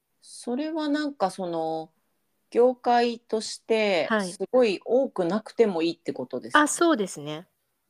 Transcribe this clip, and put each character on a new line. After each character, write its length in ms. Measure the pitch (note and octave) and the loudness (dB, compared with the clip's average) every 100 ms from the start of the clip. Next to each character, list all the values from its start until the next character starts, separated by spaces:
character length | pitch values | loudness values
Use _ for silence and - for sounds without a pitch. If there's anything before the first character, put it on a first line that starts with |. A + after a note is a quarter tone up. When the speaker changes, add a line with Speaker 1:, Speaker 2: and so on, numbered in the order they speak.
| _ _ | _ _
Speaker 1:
そ 320 | - - - B3 | -20 -14 -8 -6
れ 160 | D#4 | -4
は 160 | D#4+ D4+ | -4 -2
な 180 | C#4+ D4+ | -2 -2
ん 100 | C#4+ | -2
か 160 | F#3 | -4
そ 160 | F3+ F3+ | -2 -6
の、 440 | E3 D#3+ D#3+ D#3+ _ _ _ _ _ _ | -4 -4 -6 -8 _ _ _ _ _ _
業 240 | A3 B3 B3 | 2 2 2
界 440 | - A#3+ A#3+ A#3 | 2 2 2 -4
と 220 | - A3 | -4 -6
し 180 | G#3+ - | -6 -10
て 500 | - A3 G#3 F3+ C#3+ | -2 0 2 2 2
Speaker 2:
は 160 | A3 F#3+ | 0 -2
い。 120 | F3 | -6
Speaker 1:
す 80 | G3 | -2
ご 140 | B3+ A#3+ | 2 2
い 160 | F3+ - | 0 0
多 240 | A#3+ C4+ | 0 0
く 160 | - E3+ | -2 -2
な 160 | G#3 | -2
く 100 | - | -4
て 140 | - A3+ | 2 2
も 160 | E3+ | 2
い 80 | E3 | -2
い 20 | - | -4
っ 40 | |
て 140 | - | -8
こ 120 | - B2+ | -8 -6
と 120 | B2+ | -8
で 100 | A2+ | 2
す 100 | D4+ | 4
か？ 20 | |
Speaker 2:
あ、 40 | D4 | 4
そ 240 | - E4+ | 2 2
う 60 | C#4+ | 2
で 100 | F#3+ | -2
す 140 | - | -6
ね。 260 | D3 D3+ F3+ _ _ _ _ | -10 -10 -12 _ _ _ _